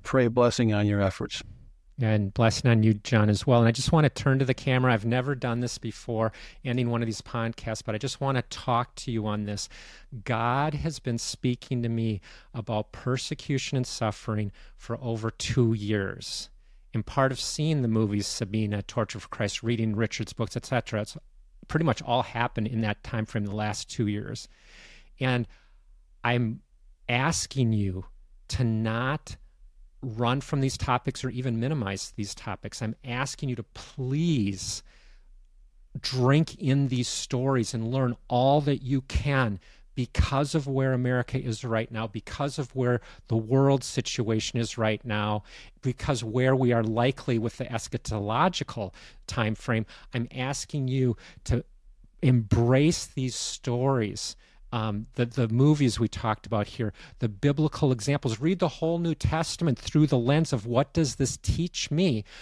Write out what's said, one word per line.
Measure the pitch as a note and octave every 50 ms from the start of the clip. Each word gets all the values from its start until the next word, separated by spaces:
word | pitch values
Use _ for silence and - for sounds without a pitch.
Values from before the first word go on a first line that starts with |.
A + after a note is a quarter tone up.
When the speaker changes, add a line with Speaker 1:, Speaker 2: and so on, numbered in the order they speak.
| -
Speaker 1:
pray | - - C3+ B2
a | A#2
blessing | A2+ B2 A#2+ A#2+ - - B2 A2 G#2+
on | G#2 G#2
your | G#2 G#2 G2+
efforts. | G2 F#2+ F#2 - - - - - - - - - - - - _ _ - - -
Speaker 2:
And | A#2+ A2 A2 G#2+ G#2 G2 -
blessing | - A#2+ A2+ G#2+ - - B2+
on | A#2 A2+ G#2+
you, | A2 G#2+
John, | G#2 - - - A2 G#2 G#2
as | G#2 F#2+ - -
well. | B2+ A#2+
And | A#2 A#2
I |
just | A#2 - C3 -
wanna | - D#3+ D3+ C3+
turn | - - - C#3 C3 C3+
to | C3+
the | B2+ B2+
camera. | - - C#3+ B2+ B2+ B2+ B2+ A#2+
I've | A2 G#2
never | A2+ A#2 B2+ B2+ C#3+ C#3+
done | B2 A#2+ B2 A#2 A#2+
this | B2 B2 - -
before, | - A#2 - - - - A#2 A2 A2+ A2 - - - - - - -
ending | C3+ A#2+ B2+ B2 A#2+
one | A#2 A#2
of | A#2 A2+
these | G#2+ -
podcasts, | - - - A#2+ A2+ A2+ A#2 - - A2+ A2 - -
but | - G#2+
I | G#2+
just | - C3 - -
wanna | C#3 C3+ C3+ B2+ A#2
talk | - - - - - A#2+ A#2 B2 - - -
to | - -
you | A#2 A2+ G#2+
on | G#2+ G#2 G#2 G#2
this. | G2+ G#2 G2+ - - - - - - - - - - - A2+ -
God | - B2 A2+ A2+ A#2+ B2 C3+ C#3+ D#3 D3+
has | C#3+ C3+ E3 D3 -
been | - B2+ A#2 A#2
speaking | - - - - - B2+ B2 - - - C3 B2
to | A#2 A#2
me | A#2 A2+ A2+ A2+ G#2+ G2 - - - - - - -
about | B2+ G2+ - A#2 G#2+ G#2 -
persecution | - - - - B2 C3 - - D#3 - - - C#3+ C3 - - - C3+
and | B2+ -
suffering | - - A#2 G#2+ G2+ - - - A2 G#2 G#2+ G2+ - - - - - -
for | - - A#2 A#2
over | C3 A#2+ A#2 A2 G#2 A2+
two | - - - - - C3+ B2 A2+ A2+
years. | A2 G#2 G2+ G#2+ G#2 G2 G2 F#2 - - - - - - - - - - - - - - - -
And | A#2 G#2+
part | - - - C3+ C3
of | C3 A#2
seeing | - - - - D3+ D#3 D#3+ D3 B2+
the | A#2
movies, | A2 A2 A2 G2+ G#2 G#2 G2 -
Sabina, | - - A#2+ F#2+ G2+ A2 A2 G#2 G#2 G2+
Torture | G2 - - - A2 - - G2+
for | - -
Christ, | - - A2+ G2+ - -
reading | - A2+ A#2+ A2 A2+ A2 G#2
Richard's | G#2 A#2 G#2+ - - A2+ - -
books, | - A#2 G#2 - B2+
et | -
cetera, | - - A#2+ - - - G#2+
it's | G#2 - - - - - - - - - - - - -
pretty | - D#3 E3
much | D#3 A2+ -
all | - - A#2+ B2+ A#2
happened | - - A#2 A#2 B2 - - G#2+
in | G#2+ B2 A2+
that | A2+ G#2+ G#2 - -
time | - - A2+ G#2+ -
frame, | - A2 G#2
the | G2+ G2
last | G#2+ G#2+ G#2+ G2+ - - -
two | - - A#2 G#2
years. | G#2 G#2 - - - - - - - _ - - - - - - - - - - - -
And | C3+ C3 B2+ B2+ A#2 - - - _ _ - - _ - - - - _ - - -
I'm | A#2+ A#2+ B2 B2 A2 A#2 - - _ _ _ - - - _ - -
asking | A#2+ B2 C3 D#3 D#3+ - - - - C3+ B2+ A2+ A2
you | G#2 G2+ G2 F2+ F#2 F2+ - - - - - - - - -
to | - - B2+
not | A2+ A2+ A2 A2+ A2 A2 A#2 B2+ C3 C#3 C#3+ - - - - - - _ _ - - - - - - - -
run | - C3 G#2+ A2 A#2+ A#2+ B2 C#3+
from | C3 - - C#3
these | C3+ C3+ - -
topics | - - B2+ B2 - - - - -
or | B2+
even | A#2 B2 B2+ C3 A#2 A2+
minimize | A2+ C3+ D#3+ D3 A2 G2 G2 F#2+ - - -
these | - G#2 G2+ -
topics. | - - - G2 - - - - -
I'm | - G#2+ A2 - -
asking | C3 A#2+ B2 C#3 C#3 - - - C3+
you | B2 A2+
to | A2
please | - - - - - - - C3 B2+ C3+ D3+ E3 F3 D#3+ C3 G#2 G2 G2 F#2+ - - - - - - - - - - - - - - - - - - _ - - - _ - - - - -
drink | - - B2+ B2+ B2 B2+ C#3 D3+ E3 - -
in | - A#2 C3 C3 C#3+ C#3 C3
these | C3 B2 A#2+ -
stories | - - - - - B2 B2+ C3+ C3+ B2+ A2+ - -
and | A#2 A2+ A2+
learn | B2+ C3+ C3 B2 A#2+ - - -
all | - B2 B2+ C3+ C#3 D3+
that | C#3+ D3 C#3+ -
you | C3+ B2 C#3 C3+
can | B2+ - - - - D3 C#3 C3+ B2+ A2+ G2+ F2+ - - - - - - -
because | - B2 - - - - - C#3+ C3+ D3+ C#3 -
of | D#3+ C#3
where | C#3 C3+ C3+ C3+ C3+ C3
America | B2 B2 B2 B2+ B2+ A#2+ - - C3
is | B2+ B2+ A2 - -
right | A#2+ A2+ A2+ A2+ -
now, | A#2 A2 A2+ A2+
because | - A#2 - - - - C#3+ D3 C3 -
of | C#3 - -
where | C3 B2+ B2 B2 A#2+ - - - - - -
the | A#2
world | A2+ A2 G#2+ C3 C3+ C#3 C#3 C3+ C3+ -
situation | - - - - - - - A#2 G#2+ A2+ A2 - - - B2
is | A#2 G#2+ - -
right | A2+ G#2+ G#2+ G#2 -
now, | B2 G#2+ G#2+ G#2 G#2+ G#2+ G#2 - - - - - - - -
because | - C3 A#2+ - - - C#3+ A#2 A#2
where | A2 G#2+ B2+ B2+ C3 C3+
we | C3 C3 A#2+
are | A#2+ A#2 A2
likely | A2 A2 A2+ A#2+ C3 C3+ - - - B2 A2+
with | G#2+ A#2+ - -
the | C3
eschatological | - A#2 A#2 - - - - - - - G#2+ G2+ G#2 A2 B2 D#3 F#3+ - - - - - A#2+ G#2 F#2 - - - - - - - -
time | - - A2+ G#2+ A2
frame. | - - - A#2 A2 G#2+ - - - - - -
I'm | B2 A#2 - -
asking | B2+ B2+ C3 C#3+ - - - - D3 C3 B2+
you | B2+ C3+ B2+ B2 A2+ - - - - - -
to | - - A#2+ - - - - _ - - - - - _ -
embrace | - C3+ B2+ B2 A2 G2+ - A#2+ A#2 A#2 C3 C3 D3 D#3+ E3+ - - -
these | - - C3 B2+ A#2
stories, | - - - - - - - A#2+ B2 B2+ C#3 C3+ B2+ A2 G2+ G2+ - - - - - - _ _ - - -
um, | - A#2 G#2+ A2 G#2 G2+ A2 - -
the, | - B2
the | A#2+ A#2+ - A#2+ A2
movies | A2 A#2+ C3+ D3 D3+ D3 C#3+ B2 G#2 A#2+
we | A#2+ G#2+
talked | - - - A2+ G#2+ - -
about | G2+ A2+ G#2+ G#2 -
here, | - - A#2+ G#2 - - - - - -
the | - A2+
biblical | G#2 F#2+ - C#3+ C#3+ D3 D#3 D3+ - - - C3+
examples. | B2+ A#2 G#2 - C#3 C#3+ - C3 A2 G#2
Read | B2 D#3+ F#3+ F3
the | F#3 D#3
whole | - - - D#3+ E3+ E3+
New | E3+ E3 D#3+
Testament | - - - - D#3+ E3 - - - E3+ D#3+ B2+ -
through | - - - D3+ D#3 C#3+
the | - B2+
lens | A#2 B2 C#3+ D#3 E3 - -
of, | A#2 G2
"What | A#2 A#2+ A#2+ C#3+ - -
does | E3+ D#3+ C3 -
this | - C#3 B2 -
teach | - - - - - E3 F3+ - - - -
me | D3 D#3 F#3+ F3+ B2+ G#2+ G#2 - - -